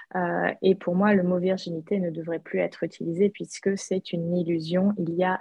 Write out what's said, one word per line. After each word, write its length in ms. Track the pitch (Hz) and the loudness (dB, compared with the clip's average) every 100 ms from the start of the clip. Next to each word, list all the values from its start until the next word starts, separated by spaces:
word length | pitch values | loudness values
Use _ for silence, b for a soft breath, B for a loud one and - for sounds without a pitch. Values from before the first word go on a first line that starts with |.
| B 185 | B -4
Euh, 360 | 175 170 175 - | -2 0 0 2
et 140 | 196 196 | 2 2
pour 200 | - 180 | 2 2
moi, 180 | 202 | 4
le 100 | 202 | 4
mot 140 | 180 180 | 4 2
virginité 640 | 185 185 175 165 160 208 | 2 0 -2 -8 -4 -2
ne 100 | 175 | -2
devrait 300 | 160 165 165 | -4 -6 -8
plus 200 | - 190 | -4 -2
être 240 | 170 - | -2 -4
utilisé 460 | 170 - 165 170 202 | -8 -6 -6 2 2
puisque 480 | - 170 - 196 196 | 0 -10 -4 -2 -2
c'est 360 | - 190 - | -2 -4 -2
une 240 | 170 165 180 | -4 -2 0
illusion. 560 | 165 170 160 175 196 208 | 0 -2 0 2 2 2
Il 180 | 165 170 | -2 0
y 100 | 185 | 0
a 140 | 185 | 0